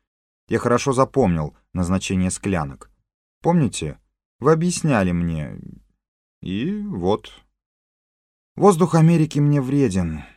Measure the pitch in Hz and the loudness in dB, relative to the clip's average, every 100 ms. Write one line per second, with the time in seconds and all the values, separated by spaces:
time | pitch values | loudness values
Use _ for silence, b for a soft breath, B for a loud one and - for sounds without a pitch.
0 | _ _ _ _ _ 113 120 120 143 123 | _ _ _ _ _ -4 0 0 0 0
1 | 131 139 110 82 76 - _ 92 87 95 | 0 2 0 0 -6 -12 _ -6 -2 -2
2 | - 98 92 - 101 90 76 65 - _ | -2 -2 -2 -4 -4 -4 -4 -10 -20 _
3 | _ _ _ _ 151 175 131 - 78 67 | _ _ _ _ -2 0 0 -4 -10 -10
4 | _ _ _ _ 127 160 175 170 160 120 | _ _ _ _ 0 2 0 -2 0 2
5 | 92 87 85 82 71 50 - - _ _ | 2 0 -2 -4 -8 -12 -18 -20 _ _
6 | _ _ _ _ 87 95 147 208 208 117 | _ _ _ _ -8 -6 -6 -6 -8 -4
7 | 87 107 - - _ _ _ _ _ _ | -2 -2 -4 -20 _ _ _ _ _ _
8 | _ _ _ _ _ - 185 165 180 165 | _ _ _ _ _ 2 4 4 4 6
9 | 160 170 156 147 147 147 127 143 131 95 | 6 4 2 0 2 2 0 0 2 0
10 | 85 78 73 | -2 -6 -12